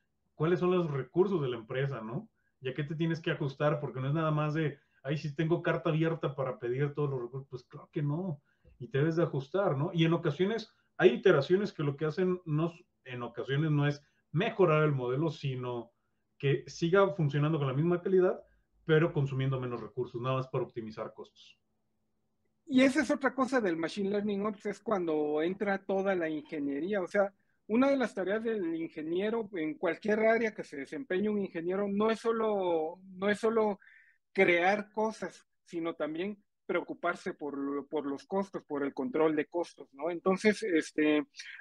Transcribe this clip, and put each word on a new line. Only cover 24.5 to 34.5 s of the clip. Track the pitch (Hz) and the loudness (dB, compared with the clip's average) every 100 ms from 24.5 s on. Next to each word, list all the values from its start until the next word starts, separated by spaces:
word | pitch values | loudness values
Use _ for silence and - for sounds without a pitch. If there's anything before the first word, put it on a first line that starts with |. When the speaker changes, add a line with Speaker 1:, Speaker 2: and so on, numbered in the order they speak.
| 208 208 | -4 -8
Speaker 2:
es | 185 | -6
cuando | - 202 165 151 151 151 | -2 0 0 0 0 0
entra | 170 190 202 196 | 0 0 -2 -2
toda | 196 196 196 | -2 0 0
la | 185 160 | 0 -2
ingeniería. | 156 147 160 143 139 180 208 | -4 -8 -6 -4 -4 -2 -2
O | 170 | 0
sea, | 202 196 _ _ _ - | 0 0 _ _ _ -2
una | 226 277 | 2 4
de | 269 | 4
las | 220 | 0
tareas | - 180 220 | -2 -2 -2
del | 233 220 165 165 | -2 -2 -2 -4
ingeniero | 165 160 156 175 208 233 208 | -6 -8 -4 -2 0 -2 -4
en | 185 156 147 | -4 -4 -2
cualquier | 185 160 208 208 | -2 -2 0 2
área | 220 226 220 | 4 4 0
que | 214 | -4
se | 160 143 | -12 -10
desempeñe | 131 151 135 185 208 | -8 -8 -2 0 0
un | 208 | -2
ingeniero | 190 170 170 196 202 | -4 -4 -4 -2 0
no | 202 220 | 0 0
es | 220 | 0
solo, | 226 226 220 202 180 165 160 185 190 185 | 0 0 0 2 2 0 0 -8 -16 -4
no | 202 | -2
es | 202 | 0
solo | 220 226 214 190 - - _ _ _ | 2 2 0 -2 -10 -20 _ _ _
crear | - 185 | 4 4